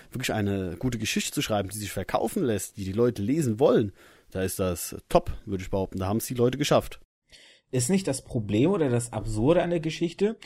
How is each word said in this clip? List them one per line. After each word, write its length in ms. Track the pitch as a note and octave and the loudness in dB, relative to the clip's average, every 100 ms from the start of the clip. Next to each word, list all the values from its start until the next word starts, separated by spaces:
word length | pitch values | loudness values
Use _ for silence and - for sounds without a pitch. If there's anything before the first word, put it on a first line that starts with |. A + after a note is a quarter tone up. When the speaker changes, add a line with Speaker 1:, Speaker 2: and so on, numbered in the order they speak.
| - | -12
Speaker 1:
wirklich 220 | B2 B2+ | -6 -2
eine 420 | A2 G2+ G2 F2+ F2 | 0 0 0 -4 -4
gute 200 | B2+ A#2 | -4 -2
Geschichte 340 | G#2+ G#3+ - | -2 -2 -2
zu 100 | - | -2
schreiben, 280 | C3+ G#2 F#2+ | 0 0 -2
die 80 | G#2+ | -6
sich 140 | G2+ | -6
verkaufen 520 | G2 F#2 - A3+ G#3+ | -6 -2 -2 0 0
lässt, 320 | C3+ G2+ - - | 0 0 -4 -8
die 80 | F#2+ | -4
die 60 | |
Leute 280 | G#2 B2 G#2+ | 2 2 2
lesen 380 | G2+ D#3+ C3 G#2+ | 0 2 0 4
wollen, 320 | E3 A3+ G#2 - - - _ F#2+ | 6 6 2 -4 -20 -20 _ -4
da 80 | |
ist 160 | F#2+ - | -4 0
das 380 | F#2 E2+ - - - | -2 -2 -6 -12 0
top, 240 | F3 - - - | 2 2 -6 -6
würde 180 | F#2+ | -6
ich 60 | F#2 | -4
behaupten. 280 | G2 F#2 G2 | -4 -4 -4
Da 100 | F#2+ | -2
haben's 200 | A2+ - | -2 -4
die 60 | |
Leute 240 | B2 A#2+ C3+ | 0 0 2
geschafft. 420 | D3 C3 - - - _ _ - - _ _ | 2 2 2 -10 -18 _ _ -20 -20 _ _
Speaker 2:
Ist 180 | B2+ B2 | -2 2
nicht 160 | G3 E3 | 2 0
das 160 | C#3 | -4
Problem 500 | - B2 G2+ G#2 D3 | -4 -4 0 4 4
oder 180 | G3+ C3+ | 4 2
das 240 | A#2+ - | 0 -2
Absurde 500 | A2 A2+ G#2+ B2+ F3 | -6 -4 2 4 4
an 60 | E3 | 2
der 100 | E3+ | -2
Geschichte, 580 | E3 - E3+ - G3+ A3+ | -2 -4 -4 0 -2 -2